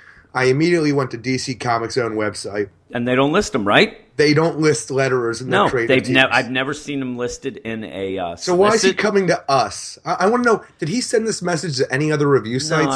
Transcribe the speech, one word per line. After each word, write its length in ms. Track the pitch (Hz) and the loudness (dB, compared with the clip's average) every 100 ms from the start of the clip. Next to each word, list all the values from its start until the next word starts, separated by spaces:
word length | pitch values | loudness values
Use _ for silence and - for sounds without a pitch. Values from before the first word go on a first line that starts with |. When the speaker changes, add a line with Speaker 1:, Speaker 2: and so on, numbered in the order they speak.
| - - _ | -20 -20 _
Speaker 1:
I 120 | 127 127 | 0 2
immediately 460 | 135 170 170 151 | 4 2 2 2
went 200 | 139 127 | 0 -2
to 60 | 117 | -6
D 200 | 123 131 | -4 -4
C 180 | - 120 | -4 -6
Comics' 420 | 123 117 113 131 | -2 -2 -2 -2
own 180 | 113 107 | -2 -2
website. 540 | 107 101 101 104 98 _ _ | -4 -4 -6 -6 -6 _ _
Speaker 2:
And 160 | 123 120 | -6 0
they 80 | 127 | 2
don't 160 | 143 | 2
list 220 | 180 208 | 2 0
them, 120 | 120 101 | -2 2
right? 340 | 120 - - _ - | 4 4 -2 _ 0
Speaker 1:
They 160 | 151 | 2
don't 260 | 147 165 147 | 4 2 2
list 300 | 156 139 - | 0 0 -2
letterers 520 | 135 135 127 117 113 | -2 0 0 -2 -4
in 80 | 131 | 0
their 140 | 185 175 | 2 2
Speaker 2:
No, 40 | |
Speaker 1:
creative 180 | 127 117 | 0 2
Speaker 2:
they've 140 | 131 | 2
Speaker 1:
teams. 120 | 123 131 | 4 2
Speaker 2:
ne-, 60 | 131 | 4
I've 180 | 123 117 | 2 0
never 220 | 127 131 | -4 -4
seen 260 | 147 147 139 | -8 -8 -6
them 180 | 127 123 | -6 -6
listed 400 | 120 - 135 107 | -6 -6 -10 -10
in 260 | 113 110 | -10 -10
a, 340 | 98 90 98 95 | -10 -8 -6 -4
uh, 180 | 87 85 | -6 -6
Speaker 1:
So 180 | 180 180 | 0 4
why 120 | 208 | 4
is 60 | 220 | 4
he 40 | 190 | 2
Speaker 2:
solicit- 80 | 180 | 2
Speaker 1:
coming 300 | 208 202 180 | 0 2 0
to 240 | - - | -2 2
us? 480 | 135 104 - - - 151 | 0 0 -6 -14 -12 -6
I, 80 | 175 | 0
I 40 | 190 | 2
wanna 160 | 247 | 2
know, 200 | 240 202 - _ | 2 2 -2 _
did 80 | 156 | -4
he 140 | 233 | -4
send 260 | - 226 226 | 0 0 0
this 140 | - | -2
message 360 | 175 165 175 127 | -2 -2 -2 -2
to 140 | 127 | -2
any 180 | 131 156 | 0 0
other 140 | 151 147 | 2 4
review 240 | 135 107 127 | 2 2 -4
Speaker 2:
No, 40 | |
Speaker 1:
sites? 280 | 156 160 143 | 0 0 2